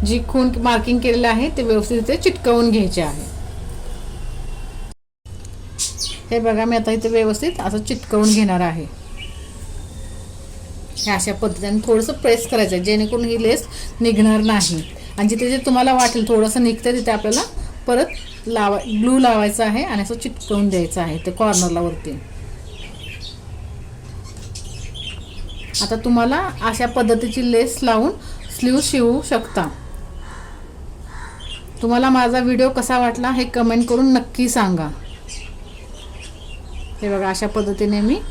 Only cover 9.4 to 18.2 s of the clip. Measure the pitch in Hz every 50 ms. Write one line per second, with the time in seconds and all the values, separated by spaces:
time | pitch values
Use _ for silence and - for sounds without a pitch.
9.4 | - - - - - - - - - - - - - - - - - - - -
10.4 | - - - - - - - - - - - - - 208 202 190 185 - 196 190
11.4 | - 214 - - 196 202 202 214 208 240 226 220 226 - 294 - - 269 226 233
12.4 | - - - 226 214 180 185 180 180 196 214 214 214 214 240 233 240 233 233 233
13.4 | 226 220 233 311 - - - - - - - - 233 233 220 202 214 220 220 214
14.4 | 214 214 220 202 185 - 175 160 156 - - - - - - - 202 208 226 220
15.4 | 247 247 262 262 254 294 254 254 254 262 262 254 247 233 240 240 220 214 233 226
16.4 | 214 220 214 254 247 233 226 226 - 247 247 247 220 233 220 208 - 214 226 269
17.4 | 480 466 - - - - - - - - 247 247 311 - - -